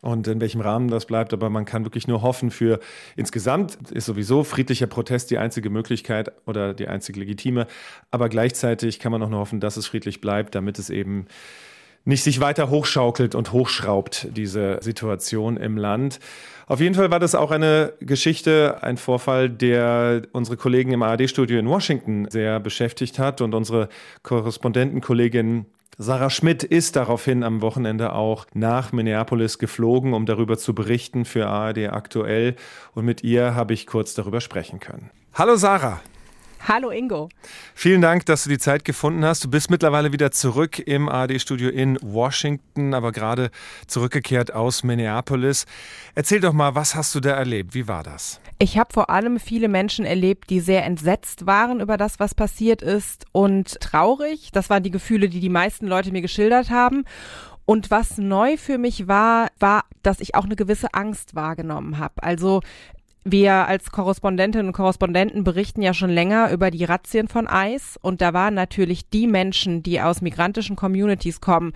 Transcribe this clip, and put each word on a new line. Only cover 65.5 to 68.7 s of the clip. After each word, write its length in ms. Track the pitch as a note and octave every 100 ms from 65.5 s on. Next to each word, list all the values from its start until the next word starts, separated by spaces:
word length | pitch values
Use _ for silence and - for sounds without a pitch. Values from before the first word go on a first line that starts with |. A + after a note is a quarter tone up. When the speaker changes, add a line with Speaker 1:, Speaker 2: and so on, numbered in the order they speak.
| F3 G3+ -
Speaker 2:
ja 100 | F#3+
schon 180 | F3 F#3
länger 420 | E3+ F3 G#3+ A3+
über 180 | F3 F#3+
die 140 | E3
Razzien 420 | E3+ F3+ - A3+ A3
von 220 | A#3+ A3+
ice. 480 | F#3 G3 C4+ - -
Und 200 | F#3 F#3
da 120 | F3
waren 220 | F3 G3
natürlich 560 | G3+ F#3